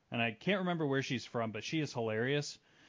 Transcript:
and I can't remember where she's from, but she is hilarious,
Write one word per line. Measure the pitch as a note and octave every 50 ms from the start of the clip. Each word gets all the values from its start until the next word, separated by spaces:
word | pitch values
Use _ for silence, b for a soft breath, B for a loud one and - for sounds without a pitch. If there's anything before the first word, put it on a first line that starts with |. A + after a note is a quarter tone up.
| _ -
and | B2+ A#2+
I | A#2 A#2 G#2
can't | - - F3+ G3 F#3+
remember | F#3 F3+ F3 D#3+ D#3+
where | C#3 C3+ C3+ C3
she's | - C#3 A2+ -
from, | - - B2 A2+ A2+
but | G#2+ A2 -
she | - D#3+ D#3+
is | D3+ C3+ -
hilarious, | B2 A#2 A2 G#2+ A2 A#2+ C3 C#3+ D3 D3 - - - b b b b b